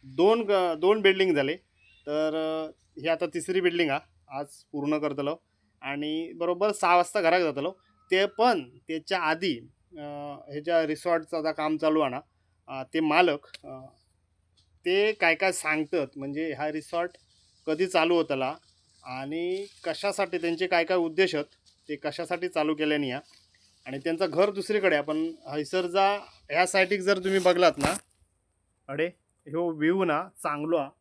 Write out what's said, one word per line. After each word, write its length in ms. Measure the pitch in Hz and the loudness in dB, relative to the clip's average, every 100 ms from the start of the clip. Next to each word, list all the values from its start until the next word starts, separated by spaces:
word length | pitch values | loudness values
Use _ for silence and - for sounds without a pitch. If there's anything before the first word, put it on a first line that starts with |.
दोन 380 | 135 131 185 233 | -14 2 4 4
ग-, 360 | 208 202 185 156 | 2 0 0 0
दोन 220 | 180 220 | 2 4
बिल्डिंग 360 | 196 190 190 151 | 4 4 2 2
झाले, 200 | 139 175 _ _ _ _ - | 0 -4 _ _ _ _ -6
तर, 280 | 151 156 156 160 160 156 | -2 -2 -2 -4 -6 -8
अ, 40 | - _ - | -14 _ -8
ही 80 | 151 | -2
आता 180 | 165 170 | 0 0
तिसरी 340 | 170 - 185 | -6 -2 0
बिल्डिंग 300 | 180 170 165 | 0 2 0
हा 80 | 139 - _ _ | 0 -6 _ _
आज 180 | 135 147 - _ | -10 -10 -14 _
पूर्ण 260 | 147 143 151 | -6 -2 -2
करतलो. 380 | 147 143 143 156 _ _ _ _ | -2 -4 -4 -6 _ _ _ _
आणि 500 | 135 143 151 156 165 170 | -10 -8 -6 -6 -8 -6
बरोबर 360 | 170 175 208 | -4 0 0
सहा 240 | 202 180 180 | 0 4 4
वाजता 240 | 175 214 | 4 2
घरात 200 | 170 175 | 2 4
जातलो. 320 | 170 135 147 190 _ _ _ | 2 -2 -6 -8 _ _ _
ते 160 | 185 196 | 0 0
पण 360 | - 240 208 | 2 2 2
त्याच्या 580 | 127 - _ 160 147 190 | -4 -18 _ -8 -4 -2
आधी, 480 | 160 165 185 120 123 _ _ | 0 0 -2 -4 -8 _ _
अ, 100 | 170 147 147 147 143 - | -16 -12 -10 -12 -14 -12
ह्याच्या 360 | 147 151 170 156 | -10 0 2 2
रिसॉर्टचं 500 | 151 180 170 156 165 | -2 0 -2 -2 -4
आता 160 | 156 | -4
काम 240 | 156 156 156 | -2 -2 0
चालू 240 | 156 156 | 2 2
आहे 100 | 143 | 0
ना, 100 | 127 - _ _ _ - | -4 -12 _ _ _ -14
अ, 140 | 135 131 | -12 -6
ते 60 | 165 | -2
मालक, 680 | 156 156 180 143 - - 143 | 2 4 4 2 -6 -20 -16
अ, 140 | 131 131 _ _ _ _ _ _ _ _ _ | -16 -18 _ _ _ _ _ _ _ _ _
ते 280 | 175 185 208 | 0 2 2
काय 220 | 214 170 | 2 2
काय 180 | 165 190 | 2 0
सांगतात, 540 | 175 156 156 151 175 135 147 | 0 -2 -2 0 -2 -2 -6
म्हणजे 360 | 139 143 160 | -8 -6 -6
हा 200 | 131 151 | -4 -6
रिसॉर्ट 380 | 156 151 170 175 - _ _ _ _ - | -6 -6 -6 -6 -8 _ _ _ _ -4
कधी 200 | 156 185 | -2 2
चालू 300 | 185 165 170 | 2 4 2
होतला 380 | 160 139 131 156 _ _ _ _ | 2 -2 -4 -6 _ _ _ _
आणि 640 | 127 127 135 160 175 185 202 - | -14 -12 -8 -6 -6 -6 -8 -12
कशासाठी, 540 | - 156 202 190 190 175 | -8 -4 -4 -4 -4 -2
त्यांचे 280 | 165 165 180 | -2 -2 0
काय 180 | 180 | 2
काय 120 | 165 185 | 2 2
उद्देश 380 | 165 160 185 | 0 2 2
आहेत, 120 | 156 147 _ _ _ _ | 2 -6 _ _ _ _
ते 80 | 147 | -8
कशासाठी 520 | 151 143 170 175 180 | -8 -8 -6 -4 -4
चालू 260 | 165 151 | -2 0
केल्याने 340 | 151 151 151 139 | 0 0 0 -2
या. 120 | 127 - _ _ _ _ _ - | -6 -10 _ _ _ _ _ -12
आणि 120 | 135 | -6
त्यांचं 280 | 165 165 185 | -4 -2 -2
घर 200 | 151 202 | 2 2
दुसरीकडे 460 | 202 - 214 190 151 | 2 -2 2 4 2
आहे, 80 | |
पण 280 | 143 156 160 160 - | 0 -2 -2 -6 -8
हैसर 340 | 147 143 185 180 | -6 -2 -2 0
जा 240 | 180 196 202 - _ _ | 4 4 2 -6 _ _
ह्या 160 | 151 180 | 0 2
साईडीक 340 | 196 185 202 | 4 2 2
जर 180 | 185 196 | 2 0
तुम्ही 200 | 185 190 | 2 2
बघलात 340 | 180 175 180 156 | 4 6 4 4
ना, 180 | 143 196 - _ _ _ _ _ _ _ - | -2 -2 -8 _ _ _ _ _ _ _ -12
अडे 180 | 139 170 175 _ _ - | -4 -4 -6 _ _ -10
ह्यो 220 | 156 175 | -4 -4
व्ह्यू 360 | 160 151 185 | 0 2 2
ना 200 | 180 151 185 - | 2 0 -2 -8
चांगलो 360 | 170 147 151 165 | -6 -4 0 -2
हा 100 | 139 _ | -2 _